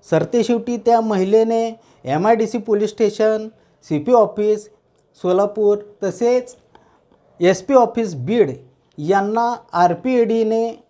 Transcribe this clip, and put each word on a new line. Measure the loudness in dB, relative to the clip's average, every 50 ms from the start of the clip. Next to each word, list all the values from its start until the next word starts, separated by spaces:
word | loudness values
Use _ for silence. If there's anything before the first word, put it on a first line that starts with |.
| _ 0
सरतेशेवटी | 0 0 0 0 0 0 2 2 0 -2 -2 -4 -6
त्या | -2 2 2 2 2
महिलेने | 2 0 0 0 0 2 2 2 2 2 0 -2 -2 -4 -6 -12 _ _ _ _ _
एमआयडीसी | -4 -2 0 2 2 2 2 2 -2 -4 -6
पोलीस | -2 -2 0 0 0 -4
स्टेशन, | -2 -2 -2 -2 0 0 0 0 0 -2 -6 -10 _ _ _ _ _ _ _
सीपी | -6 -4 -4 0 2 4
ऑफिस | 4 4 2 0 -2 0 0 0 -2 -4 -18 _ _ _ _ _ _ _ _ _ _ -2
सोलापूर | 0 0 0 0 -2 -2 0 2 2 2 0 -4 -14 -14 _ -8
तसेच | -8 -6 -2 -2 0 0 0 -2 -6 -20 _ _ _ _ -20 _ _ _ _ _ _ _ _ _ _ _ _
एसपी | 0 0 0 0 -2 2 4
ऑफिस | 4 4 4 0 -4 -4 -4 -6
बीड | -8 -6 -2 2 2 2 0 0 -12 -16 _ _ _ _ _ _ -12
यांना | -4 -2 0 0 0 -2 -2 -2 -2 -4 -4 -8 -12 _ -2
आरपीएडीने | 0 2 2 0 -2 -4 -2 0 0 2 2 0 0 0 0 0 -2 -2 -4 -6 -12 _ _